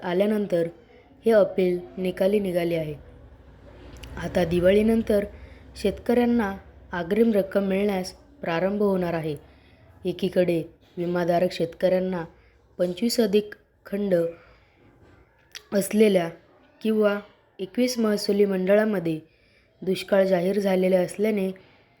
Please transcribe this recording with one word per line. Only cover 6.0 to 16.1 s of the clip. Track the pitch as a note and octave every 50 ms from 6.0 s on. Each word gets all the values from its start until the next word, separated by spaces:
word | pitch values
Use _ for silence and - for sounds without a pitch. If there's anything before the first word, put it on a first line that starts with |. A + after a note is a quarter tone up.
| - - A#3+ A#3+ A#3+ A#3+ A#3+ A#3 G#3+ G3 G3 F#3+ - - - - - - -
अग्रिम | F3 F3 E3 G3+ G#3+ A#3 A#3 G#3
रक्कम | G3+ F#3+ F#3+ - G3+ G3
मिळण्यास | F#3+ F#3+ G3 G3+ G#3 G3 F#3 F3+ - -
प्रारंभ | - - _ - - - F3 E3 E3 F3+ G3 G3+ G#3 G#3
होणार | G3+ F#3+ F#3 F3+ E3+ E3
आहे. | E3 D#3 D#3+ D3 - - - - _ _ _ _ _ _ _ - - -
एकीकडे | F3+ F3 F3+ G3+ F3 - F#3 F3+ F3 E3+ E3 D#3+ - - _ _ _ -
विमाधारक | F3+ E3+ F3 F3 F3 F3 E3 F3 E3+ F3+ F3+ -
शेतकऱ्यांना | - E3+ E3 - - F#3+ F3+ F#3 F#3 F#3 F#3 F#3 F3 D#3+ E3 - _ _ _ _ _ _ _ _ -
पंचवीस | F3+ F3+ F3+ - A#3 A#3 - -
अधिक | A3+ G3+ F#3+ G#3+ G#3 G#3 - _ _ _ _ _ _
खंड | - G3 G3+ G#3 G3 F3+ E3+ E3+ E3 E3 - - - - _ _ _ _ _ _ _ _ _ - - - _ _ _ _ _ _ _ _ - - - -
असलेल्या | G3+ F#3 - - G#3+ A3 G#3